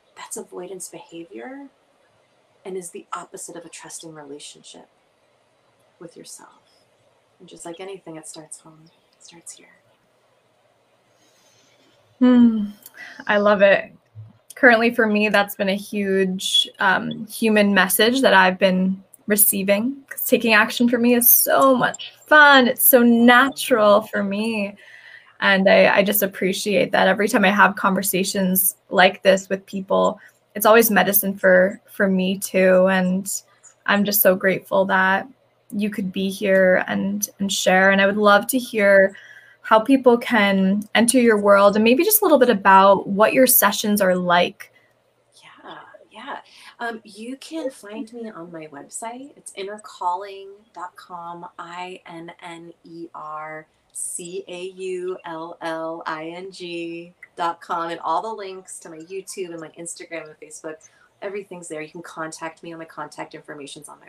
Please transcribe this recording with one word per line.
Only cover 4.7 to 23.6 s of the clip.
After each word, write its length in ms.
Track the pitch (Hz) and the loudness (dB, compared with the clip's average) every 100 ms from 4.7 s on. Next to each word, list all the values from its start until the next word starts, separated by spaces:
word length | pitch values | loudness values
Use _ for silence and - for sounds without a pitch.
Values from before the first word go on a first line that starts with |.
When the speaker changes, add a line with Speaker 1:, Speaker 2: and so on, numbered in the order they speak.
| 175 - _ _ _ _ _ _ _ _ _ _ _ | -20 -20 _ _ _ _ _ _ _ _ _ _ _
Speaker 1:
with 180 | 175 - | -20 -20
yourself. 720 | - - - _ _ _ _ _ _ _ _ _ | -20 -20 -20 _ _ _ _ _ _ _ _ _
And 100 | 175 | -20
just 160 | 170 - | -20 -18
like 140 | 165 | -16
anything, 380 | 190 190 - 160 | -16 -16 -16 -18
it 100 | 156 | -18
starts 320 | 165 156 - | -20 -20 -20
home, 320 | 160 156 160 _ _ _ - | -20 -20 _ _ _ _ -20
starts 240 | 170 - | -20 -20
here. 160 | - _ _ _ _ _ _ _ _ _ _ _ _ _ _ _ _ _ _ _ _ _ _ _ _ _ _ | -20 _ _ _ _ _ _ _ _ _ _ _ _ _ _ _ _ _ _ _ _ _ _ _ _ _ _
Speaker 2:
Hmm. 480 | 247 247 240 220 202 208 - - - - - | 4 6 6 4 -4 -10 -20 -20 -20 -12 -2
I 100 | 208 | 0
love 240 | 208 208 | 2 4
it. 300 | 196 190 - - _ - - _ - - | 4 4 -2 -16 _ -20 -20 _ -20 0
Currently 400 | 254 226 233 240 | 4 4 2 0
for 100 | 220 | 0
me, 220 | 208 214 | 0 0
that's 280 | 202 202 - | 0 -2 -4
been 120 | 196 | -4
a 80 | 202 | -4
huge, 920 | 202 208 196 190 190 190 - - - - | -6 -6 -2 0 -2 -4 -2 -2 -2 -2
um, 480 | 202 185 - - 214 | 0 0 -2 -8 -12
human 460 | - 220 214 202 | -4 0 2 4
message 480 | 196 185 - 220 262 | 2 0 2 0 2
that 120 | 233 | 2
I've 240 | 190 185 185 | 4 4 2
been 460 | 196 185 185 190 - - - | 0 2 0 -4 -10 -16 -4
receiving. 680 | 208 - 202 196 202 240 277 - | 0 0 0 -2 -2 -2 -8 -14
'Cause 180 | - - | -12 -2
taking 280 | - 233 | -2 2
action 340 | 214 226 - 240 | 2 2 0 0
for 100 | 240 | 2
me 160 | 240 | 2
is 160 | 240 240 | 2 2
so 460 | - - 262 269 254 | 2 2 2 4 2
much 380 | 123 - - - - | 0 -6 -14 -20 2
fun. 420 | 302 294 269 247 | 6 8 8 4
It's 180 | - - | 2 4
so 160 | 247 | 4
natural 1000 | 240 233 240 247 269 - | 6 6 6 6 4 -2